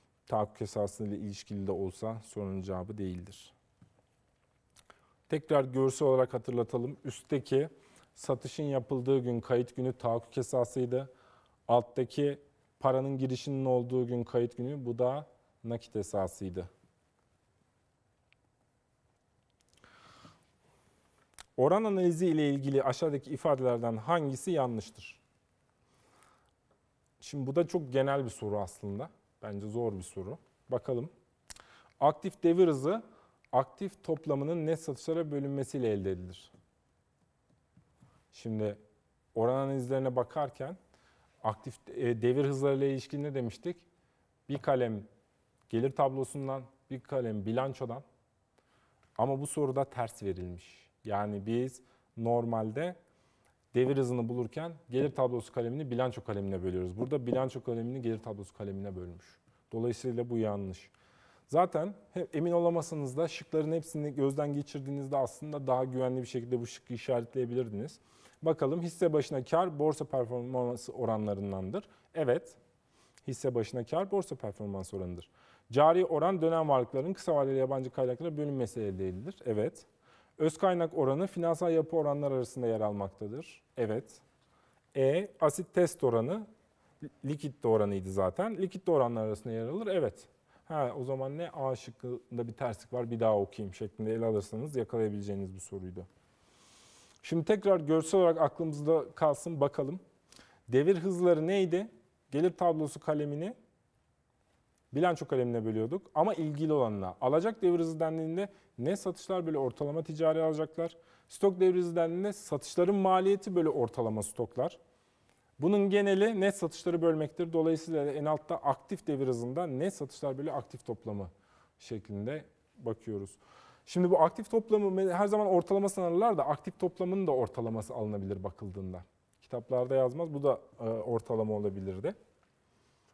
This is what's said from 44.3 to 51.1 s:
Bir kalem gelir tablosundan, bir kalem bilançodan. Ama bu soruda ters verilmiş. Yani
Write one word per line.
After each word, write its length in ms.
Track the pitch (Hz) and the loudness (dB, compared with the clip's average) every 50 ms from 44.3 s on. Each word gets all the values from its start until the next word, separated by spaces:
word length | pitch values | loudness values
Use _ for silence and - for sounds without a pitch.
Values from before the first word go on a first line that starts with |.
| _ _ _ - | _ _ _ -8
Bir 80 | 143 | -8
kalem 460 | 139 - 151 135 127 123 113 110 101 98 - _ _ _ _ _ _ _ _ _ _ _ _ | -2 0 2 2 2 2 0 -2 -4 -8 -12 _ _ _ _ _ _ _ _ _ _ _ _
gelir 220 | 113 113 127 135 | -2 0 0 0
tablosundan, 720 | 131 - 143 131 131 135 131 - - 143 135 135 135 135 127 113 _ _ _ - | 2 2 0 2 0 -2 -4 -4 -6 -6 -6 -6 -6 -6 -8 -12 _ _ _ -14
bir 80 | 135 123 | -12 -12
kalem 460 | - - 143 131 123 113 107 104 98 | -8 -6 -4 -2 -2 -2 -4 -4 -4
bilançodan. 580 | 110 113 127 131 139 127 - 131 113 117 139 - _ _ _ _ _ _ _ _ _ _ _ _ _ _ _ _ _ _ _ _ _ _ | -2 0 0 0 -2 -4 -6 -8 -8 -8 -10 -12 _ _ _ _ _ _ _ _ _ _ _ _ _ _ _ _ _ _ _ _ _ _
Ama 240 | - 113 135 135 135 | 0 0 0 0 -2
bu 60 | 143 | -4
soruda 360 | 139 - 156 147 135 131 139 135 | -4 -2 0 0 2 2 0 -2
ters 400 | - - 127 117 113 - - 104 | -2 -2 -4 -4 -4 -6 -6 -4
verilmiş. 640 | 98 90 90 90 90 87 87 - - - - _ _ _ _ - | -4 -4 -4 -6 -8 -10 -12 -14 -20 -20 -20 _ _ _ _ -6
Yani 400 | 101 | -4